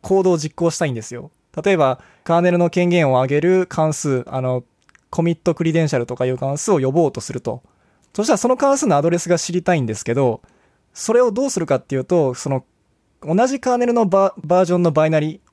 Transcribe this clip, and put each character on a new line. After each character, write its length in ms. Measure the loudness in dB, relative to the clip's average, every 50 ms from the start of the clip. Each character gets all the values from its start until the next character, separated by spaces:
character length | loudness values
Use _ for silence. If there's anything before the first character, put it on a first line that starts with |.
コ 200 | -4 0 0 2
ー 20 | 4
ド 80 | 2
を 60 | 2 0
実 180 | -2 -6 -6
行 160 | -2 -2 -2
し 60 | 0 -2
た 80 | -4
い 60 | -4
ん 40 | -4
で 60 | -6
す 120 | -10 -12 -12
よ。 160 | -14 -14 -16 -20 _ _ _ -14 -6
例 120 | -2 0 2
え 40 | 2
ば、 220 | 2 2 0 -2 -8 _ _ _ _
カ 140 | 0 2 2
ー 40 |
ネ 100 | 2 2
ル 60 | 2 2
の 120 | 2 0
権 180 | 2 0 0 2
限 220 | 2 2 2 2
を 120 | 2 2
上 60 | 2 0
げ 140 | 0 0
る 260 | 2 2 2 2 0 0
関 260 | -2 -2 -2 0 -2
数、 300 | -2 -2 -2 -2 -2 -4 -4
あ 120 | -6 -4
の、 240 | -2 -2 -2 -4 -6 _ _ _ _ _ _ _ _ _
コ 120 | -4 -2
ミ 120 | 0 0 -2
ッ 20 |
ト 180 | 0 _ -2 -2
ク 120 | 0 0
リ 80 | 0 0
デ 100 | 2 0
ン 60 | 0
シ 60 | 0
ャ 40 | -2
ル 60 | -4
と 100 | -4 -4
か 100 | -4 -2
い 40 | -2
う 80 | -2 -2
関 200 | -4 -4 -4 -4
数 140 | 0 0
を 80 | 0 2
呼 120 | 2 0
ぼ 160 | 2 2 0 0
う 40 |
と 80 | -2 -6
す 120 | -10 -10 -10
る 80 | -8
と。 200 | -8 -8 -8 -10 -12 _ _ _ _ _ _ _ _ _ -6
そ 80 | -4 0
し 40 | 0
た 60 | 0
ら 40 | 0
そ 100 | 2 0
の 100 | 0 2
関 200 | 2 2 2 2
数 100 | 2 2
の 80 | 2
ア 60 | 2
ド 80 | 2 2
レ 100 | 0 -2
ス 100 | 0 0
が 80 | -2 -2
知 140 | -2 -4
り 100 | -4 -2
た 140 | 0 0 0
い 60 | 0
ん 40 | 0
で 80 | -2 -4
す 100 | -6 -4
け 100 | -4 0
ど、 280 | 0 2 0 0 -2 -8 _ _ _ _ _ _ _ _ _ _
そ 200 | -8 -4 0 2
れ 80 | 2
を 100 | 2 2
ど 160 | 0 0 -2 -2
う 20 |
す 100 | -2 -4
る 60 | -2
か 100 | 0 0
っ 100 | -2 -2
て 100 | -4 -6
い 40 | -6
う 60 | -2
と、 280 | 0 0 2 2 0 -2
そ 160 | -4 -4 -4
の、 160 | -4 -4 -6 _ _ _ _ _ _ _ _ _ _ _
同 240 | -6 -2 0 2 2
じ 140 | 2 0 -2
カ 140 | -2 0 0
ー 40 | 2
ネ 80 | 0
ル 80 | 0 2
の 140 | 2 2 2
バ-、 260 | 2 2 2 2 0 -4 -2
バ 200 | 0 2 2 2
ー 20 |
ジ 80 | 2 2
ョ 40 | 2
ン 60 | 2
の 80 | 2
バ 140 | 2 2 2
イ 40 | 2
ナ 80 | 2 0
リ 220 | 0 -2 -6 -10 _ _